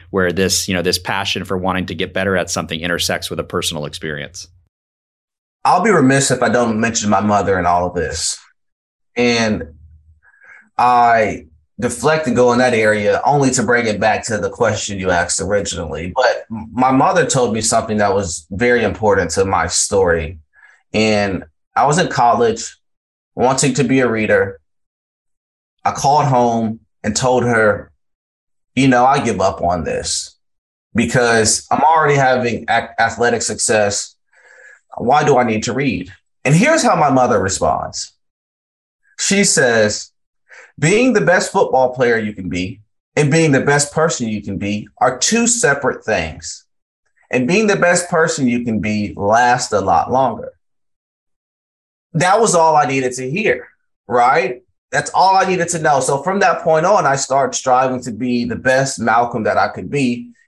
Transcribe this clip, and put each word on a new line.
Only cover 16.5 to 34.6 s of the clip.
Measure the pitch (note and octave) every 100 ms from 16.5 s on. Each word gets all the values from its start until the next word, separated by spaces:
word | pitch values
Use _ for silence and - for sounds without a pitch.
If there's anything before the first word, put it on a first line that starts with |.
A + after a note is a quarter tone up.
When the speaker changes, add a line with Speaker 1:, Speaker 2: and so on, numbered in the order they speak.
Speaker 2:
m-, | A2 -
my | G#2 C3
mother | C3 E3 F#3 C3
told | C3+ A#2
me | A2
something | G#2+ A2+ G#2+ G#2+
that | G2+
was | G2 F#2 - -
very | F#2 B2 A#2+
important | G#2+ - G#2 G2 E2+
to | G2
my | G2 F2+ E2
story. | - - G2 F2+ E2 D#2 E2+ _ _ _ _ _
And | G#2+ A2 G#2 G2+ F2+ - _ _
I | - C3+
was | D#3+
in | -
college | - A#2+ A#2 A#2 - - - _ _ _ _ _
wanting | - B2 C3+ C#3+
to | D3
be | B2+ C3
a | A#2+
reader. | A2 G#2 G2+ G2 - _ _ _ _ _ _ _ _ _ _ _ _
I | G2+
called | - C#3 D3 C#3
home | B2 A#2+ A#2 A2+ A2+ _ _
and | - G#2
told | B2+ B2+
her, | A#2+ A2+ F2 E2+ - _ _ _ _ _ _ _ _ C3
"You | C3+
know, | B2
I | B2+ C#3
give | A2+ F2+
up | F#2 -
on | F2 F2
this | D2 - - - - _ _ _ _ _ _
because | A2 A#2+ B2+ B2 A2+ G#2 - -
I'm | B2
already | D3+ D#3 D3
having | C#3 C3 B2+ A#2 G#2 -
ac-, | A#2 A#2 -
athletic | A2 G#2+ A#2+ A#2
success. | - G#2+ - G#2+ G2+ G2+ - _ _ _ _ -